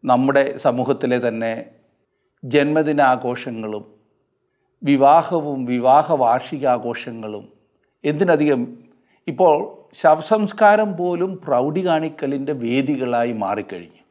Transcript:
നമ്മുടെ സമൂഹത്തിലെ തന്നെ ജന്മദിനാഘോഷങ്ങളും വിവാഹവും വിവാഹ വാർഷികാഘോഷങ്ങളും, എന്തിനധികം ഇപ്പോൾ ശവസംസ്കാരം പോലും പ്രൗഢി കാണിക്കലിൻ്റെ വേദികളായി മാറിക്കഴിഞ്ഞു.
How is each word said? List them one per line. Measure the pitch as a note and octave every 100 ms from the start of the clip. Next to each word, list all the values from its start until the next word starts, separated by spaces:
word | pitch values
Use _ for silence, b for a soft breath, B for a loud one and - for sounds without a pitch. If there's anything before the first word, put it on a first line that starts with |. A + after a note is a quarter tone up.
നമ്മുടെ | - B2 C3+ C#3 C3+ -
സമൂഹത്തിലെ | D3 B2 B2 C3 C3 B2
തന്നെ | A#2+ A2+ A2+ A2+ - _ _ _ _ _ _ _
ജന്മദിനാഘോഷങ്ങളും | C3 C#3 C#3+ D3+ D#3 D3 C#3 B2+ B2 B2 - A2+ A2 G#2+ G2+ _ _ _ _ _ _ _ _ _
വിവാഹവും | C#3 C#3 C#3 D#3+ E3 F3 D3 C#3 B2
വിവാഹ | B2 B2 C3+ D3+
വാർഷികാഘോഷങ്ങളും, | D#3 B2 A#2+ - D3 C3+ B2 A#2+ A2+ - A2+ A2 G#2 F#2+ _ _ _ _ _
എന്തിനധികം | C#3+ D3+ F#3 D#3 D3+ C3+ A#2+ - _ _ _ _ -
ഇപ്പോൾ | C3+ F3+ D3+ G3 - _
ശവസംസ്കാരം | - E3 D#3 - A3 G#3 - G#3+ G#3 G#3+ F3
പോലും | F3 F3 F#3 F#3
പ്രൗഢി | - B2 C3+ D#3 F3+
കാണിക്കലിൻ്റെ | D#3+ D#3+ D3+ C#3 C#3 C#3
വേദികളായി | C#3+ A#2 B2+ C3+ C#3 B2+ A#2+ A#2+
മാറിക്കഴിഞ്ഞു. | A2+ G2 G#2 G2+ F#2 E2+ _ _